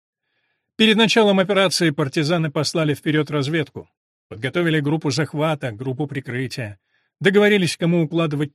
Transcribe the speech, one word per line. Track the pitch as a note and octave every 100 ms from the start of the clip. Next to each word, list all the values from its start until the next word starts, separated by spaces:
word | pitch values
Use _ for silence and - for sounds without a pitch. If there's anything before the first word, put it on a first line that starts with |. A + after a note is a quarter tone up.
| _ _ _ _ _ _ _ -
Перед | A3 G#3+
началом | A3+ A#3 G#3 G3
операции | F#3 G3 F#3+ - E3+
партизаны | C#3+ C#3 E3+ D3 F3 D#3+
послали | D#3+ C#3+ E3 D#3
вперёд | C#3 D#3 D3+ D3
разведку. | D3+ C3+ E3 C#3+ - - _ _ _ _
Подготовили | G#2 B2+ F3 E3+ D#3+
группу | C#3+ D#3 D3
захвата, | B2 D3+ D3+ D#3 D3+ C3
группу | G#2 C3+ B2+ D3
прикрытия. | C3+ C3 B2 C3 - A2 G2+ _ _ _ _
Договорились, | E3+ G3+ G#3 G#3 E3+ -
кому | E3+ F3
укладывать | D#3 E3 E3 D3 D3